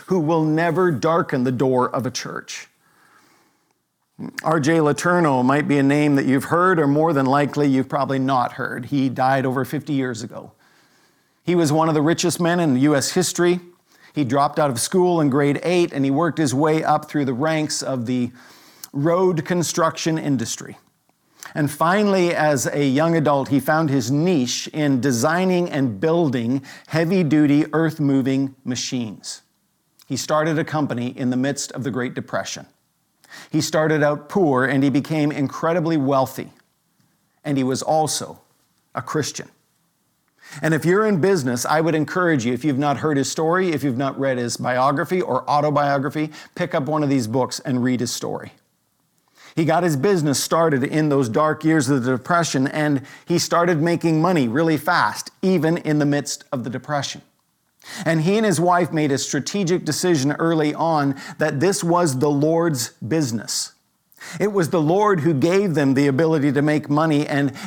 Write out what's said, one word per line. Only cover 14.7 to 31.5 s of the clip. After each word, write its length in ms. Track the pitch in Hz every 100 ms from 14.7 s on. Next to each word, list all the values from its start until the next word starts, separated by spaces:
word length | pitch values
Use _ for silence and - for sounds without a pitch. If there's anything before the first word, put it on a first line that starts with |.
of 80 | 117
school 420 | - 185 180 170
in 80 | 147
grade 300 | 135 143 139
eight, 320 | 165 180 170
and 100 | 139
he 60 | 135
worked 300 | 139 165 151
his 120 | 147
way 320 | 127 156 156
up 240 | - 151 151
through 180 | 151 135
the 100 | 120
ranks 480 | 160 160 151 -
of 240 | - 131 117
the 240 | 127 120 - - - - - -
road 540 | 143 151 175 185 165 -
construction 720 | 180 151 - 165 - 165 160
industry. 600 | - 131 117 - - - _ _ _ _ _ _ -
And 160 | 160 143
finally, 640 | - 160 196 208 190 175
as 320 | 151 151 139 -
a 180 | 147
young 320 | 143 135 165 165
adult, 340 | 151 143 127
he 100 | 139
found 320 | 139 156 160
his 180 | 139 117
niche 580 | 143 175 165 123 - -
in 260 | 156 147 131
designing 720 | 139 117 151 170 185 180 175
and 300 | 135 135 98
building 640 | 160 170 160 123 117 135 - - -
heavy-duty, 800 | 160 165 185 156 151 147 147 151
earth-moving 840 | 156 160 156 139 135 131 135 135 135 123
machines. 800 | 120 - 131 113 90 - - _ _ _ _ _ _ _
He 100 | 127
started 400 | - 156 156 151
a 60 |
company 460 | - 151 143 120 120 -
in 140 | 127
the 80 | 127
midst 340 | 139